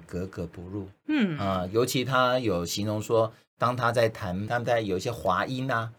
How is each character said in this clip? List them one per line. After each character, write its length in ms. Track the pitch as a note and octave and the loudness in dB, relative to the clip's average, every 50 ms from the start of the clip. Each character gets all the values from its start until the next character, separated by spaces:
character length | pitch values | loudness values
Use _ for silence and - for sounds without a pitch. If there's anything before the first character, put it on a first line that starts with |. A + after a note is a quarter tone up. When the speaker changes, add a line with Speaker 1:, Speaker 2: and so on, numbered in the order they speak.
| - | -6
Speaker 1:
格 200 | - - F2 F#2 | -6 -6 -6 -6
格 200 | F#2+ - G2 F2 | -6 -6 -8 -10
不 140 | E2 - F#2+ F2 F2+ | -10 -10 -12 -12 -10
入。 180 | F#2+ G#2 F#2+ F#2+ - _ _ - | -8 -10 -10 -10 -14 _ _ -2
Speaker 2:
嗯。 300 | D4+ D4 A3 F#3 D#3 C#3+ | 0 2 2 2 0 0
Speaker 1:
啊， 280 | G2+ G2 F#2+ F#2 F2+ F#2 G2 | 0 0 0 0 0 0 2
尤 140 | A2+ B2+ | 2 2
其 180 | B2+ - C3 B2 | 2 2 -2 0
他 340 | B2 C3+ B2+ B2+ B2 B2 C3 | 2 2 4 4 4 2 2
有 280 | B2+ A2 F#2 E2+ F2 | 2 2 0 0 0
形 180 | E2+ - - G2+ | -2 -2 -2 -2
容 160 | G#2+ G#2 G#2+ | -2 -2 -2
说， 320 | G#2 - A#2 A2 A2+ A2 - - _ _ _ | -2 2 2 2 2 2 -2 -8 _ _ _
当 180 | - B2 A#2+ B2 | -2 0 0 0
他 160 | B2 A#2+ A#2 | 2 0 2
在 200 | A#2 B2 A#2 A2+ | 4 4 4 4
弹， 360 | A2+ - A2+ F#2 F2+ F#2+ G#2 | 2 0 -6 -4 -4 -4 -2
他 120 | G#2+ A#2+ A#2+ | -2 -2 -2
们 80 | A#2 | 0
在 160 | B2+ A#2+ A#2 A2+ | 2 2 2 2
有 160 | G2 F#2 F#2 | 0 0 -2
一 20 | |
些 100 | - B2 | -2 -4
滑 360 | A#2 - - F#2+ F2+ F#2 G2+ | -4 -2 0 2 2 2 2
音 240 | - C3 B2+ C3 C3+ | 0 -2 -4 -2 -2
啊， 180 | B2 A2+ A2+ A2+ - | -2 -2 -2 -4 -8